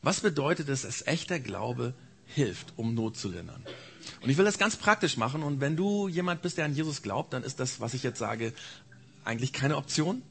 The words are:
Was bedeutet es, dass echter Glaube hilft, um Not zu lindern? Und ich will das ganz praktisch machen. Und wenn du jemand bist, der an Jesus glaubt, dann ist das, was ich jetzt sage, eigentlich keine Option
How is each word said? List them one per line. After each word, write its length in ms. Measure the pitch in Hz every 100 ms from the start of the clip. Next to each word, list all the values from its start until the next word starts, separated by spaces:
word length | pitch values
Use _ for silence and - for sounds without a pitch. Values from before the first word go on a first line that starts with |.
Was 200 | - 190
bedeutet 480 | 214 147 139 170 143
es, 120 | 135
dass 220 | - - -
echter 340 | 165 - 170
Glaube 540 | 120 95 113 123 120 127 - - -
hilft, 480 | - 123 85 - -
um 180 | 113 117
Not 200 | 110 110
zu 140 | 101
lindern? 340 | 87 85 - - - - - - -
Und 100 | 120
ich 60 | 143
will 80 | 202
das 120 | 196
ganz 180 | 196 -
praktisch 420 | - 214 165 120
machen. 260 | 113 151
Und 180 | 147 143
wenn 140 | 139 160
du 320 | 196 202 196
jemand 340 | 170 180 170
bist, 160 | 175 165
der 80 | 151
an 80 |
Jesus 300 | 143 156 143
glaubt, 300 | 104 104 151
dann 100 | 131
ist 160 | 127 -
das, 200 | 131 -
was 140 | 110
ich 80 | 127
jetzt 160 | 127 -
sage, 360 | 107 113 113 - - - - - - -
eigentlich 300 | - 113 131
keine 240 | - 135 147
Option 460 | 143 - 156 247 -